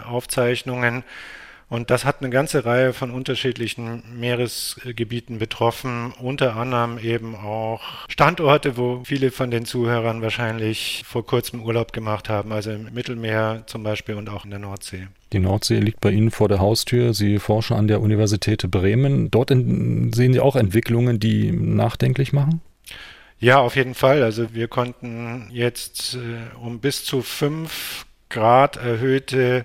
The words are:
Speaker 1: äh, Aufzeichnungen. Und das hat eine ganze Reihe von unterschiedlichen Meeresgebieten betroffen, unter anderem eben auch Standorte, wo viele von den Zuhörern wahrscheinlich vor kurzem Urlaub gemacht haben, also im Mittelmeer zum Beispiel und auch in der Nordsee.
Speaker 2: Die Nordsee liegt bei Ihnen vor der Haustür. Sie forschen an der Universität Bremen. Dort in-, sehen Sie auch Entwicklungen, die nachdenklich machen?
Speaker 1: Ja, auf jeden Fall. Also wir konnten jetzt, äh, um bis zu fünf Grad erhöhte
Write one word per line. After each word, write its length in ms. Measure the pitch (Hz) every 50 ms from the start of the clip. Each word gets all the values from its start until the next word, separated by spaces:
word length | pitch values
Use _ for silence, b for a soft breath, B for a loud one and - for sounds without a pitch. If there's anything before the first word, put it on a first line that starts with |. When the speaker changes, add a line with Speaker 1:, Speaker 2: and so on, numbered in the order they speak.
| 113
Speaker 1:
äh, 20 | 120
Aufzeichnungen. 960 | 120 123 - - - 131 120 120 123 117 - 131 123 123 123 120 120 127 - B B B B B B B B B B B B B
Und 220 | 120 117 117 -
das 160 | 131 123 -
hat 100 | 139 143 -
eine 100 | 139 127
ganze 340 | 120 131 151 156 - 143 117
Reihe 300 | 117 120 127 131 127 120
von 160 | - 135 123
unterschiedlichen 920 | 123 127 127 - 127 - - 131 117 - 117 107 - 120 117 113 117 120 117 113 120 120
Meeresgebieten 1200 | 120 123 123 120 123 113 - - - - - - - 127 117 117 117 107 120 120 - - 117 107
betroffen, 760 | 113 - - - 117 117 113 - - 131 120 120 117 127 - -
unter 380 | 123 127 139 143 139 123 110
anderem 420 | 110 120 131 127 120 117 117 117 117
eben 380 | 110 113 117 117 113 113 113
auch 460 | 98 104 104 107 110 110 110 113 - B B B B B B
Standorte, 680 | - - 147 151 175 180 165 139 147 147 - 143 120 123
wo 240 | 123 123 123 127 127
viele 260 | - 143 135 135 131
von 200 | - - 131 123
den 160 | 120 113 -
Zuhörern 560 | - - 123 120 117 120 117 113 117 110 113 110
wahrscheinlich 800 | 113 - - 120 110 113 113 110 110 110 - - - - - -
vor 200 | - - 120 -
kurzem 360 | - - 120 - - - 120 110
Urlaub 300 | 113 113 117 113 - -
gemacht 380 | 113 110 107 107 101 - -
haben, 220 | 107 101 101 110 110
also 180 | 107 101 110
im 180 | 107 104 110 110 113
Mittelmeer 680 | 120 123 - 123 117 113 110 110 110 110 110 113 113 113
zum 160 | - - 113 107
Beispiel 320 | 107 107 104 - - 107
und 160 | 104 107 104
auch 160 | 101 98 -
in 40 | 101
der 100 | 101 101
Nordsee. 460 | 101 98 98 98 - - - 92 92 95 - _ _ - -
Speaker 2:
Die 60 | 98
Nordsee 380 | 90 98 98 107 - - 113 110
liegt 220 | 104 104 - -
bei 100 | - 101
Ihnen 200 | 95 107 110 110
vor 180 | - - 107 98
der 100 | 101 98
Haustür. 540 | 95 104 110 - - - 123 120 123 120 110
Sie 260 | 104 104 101 104 101
forschen 380 | - - 107 113 104 - 120
an 100 | 104 107
der 140 | 104 107 104
Universität 680 | 110 107 107 104 110 101 104 95 - 104 107 - - 90
Bremen. 600 | 85 95 90 98 107 123 139 139 139 127 82 -
Dort 200 | - 110 131 -
in-, 600 | 135 127 120 120 120 - 113 120 117 110 117 117 110
sehen 180 | 117 127 127 127
Sie 80 | 117
auch 160 | 131 139 135
Entwicklungen, 640 | 135 110 92 90 117 - - 117 117 120 123 117 107
die 320 | 110 113 107 107 107 107 113
nachdenklich 800 | 110 107 110 107 104 107 117 - - 123 127 127 - 120 - 143
machen? 300 | 143 139 151 165 165 - - _ _ _ B B B B B B B B B B B 110
Speaker 1:
Ja, 160 | 120 131 139
auf 160 | 127 120 -
jeden 200 | 139 123 127 123
Fall. 280 | - - 131 139 151 123
Also 300 | 113 104 117 117 113 113
wir 160 | 113 117 117
konnten 760 | - 127 123 123 120 - 123 120 113 117 120 117 117 127 110 -
jetzt, 640 | 123 120 120 120 120 - - - - - - - 123
äh, 440 | 123 120 117 117 117 117 120 - 120 120
um 180 | 117 120 113
bis 260 | 117 139 135 - -
zu 160 | - - 131 117
fünf 840 | - - - 151 147 156 160 160 156 - - - - - - - - - _ _ -
Grad 480 | - 117 110 117 120 131 139 117 -
erhöhte 880 | - 120 120 117 113 131 131 135 135 135 - 131 131 127 123 127 127